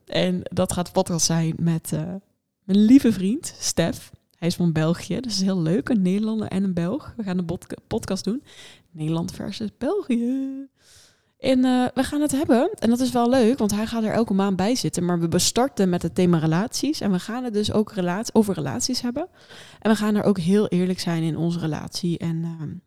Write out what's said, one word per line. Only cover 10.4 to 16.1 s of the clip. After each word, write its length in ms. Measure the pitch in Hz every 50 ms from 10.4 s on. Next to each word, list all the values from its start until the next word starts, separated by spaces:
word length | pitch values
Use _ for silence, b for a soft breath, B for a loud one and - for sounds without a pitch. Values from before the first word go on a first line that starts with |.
| 269 269 269 269 277 269 _ b b b b b b b b b b b b b -
En, 200 | 254 262 254 254
eh, 200 | 262 254 254 247 - -
we 100 | 254 269
gaan 180 | - 294 294
het 100 | 302 294
hebben, 380 | 277 269 330 - 269 226 285 403 440
en 160 | - - 226
dat 100 | 240 240
is 120 | 262 247
wel 180 | 240 247 233 240
leuk, 280 | 254 269 233 214 262 277
want 140 | 220 202
hij 140 | 202 208 220
gaat 180 | 220 233 226 220
er 80 | 214
elke 220 | - - 233 - 202
maand 220 | 190 196 202 190
bij 200 | 180 185 214 262
zitten. 300 | 247 - 156 - - 175
Maar 140 | 175 175 170
we 80 | 165 170
bestarten 640 | 160 185 - - - 226 247 277 - - 196 185
met 120 | 175 175
het 140 | - 165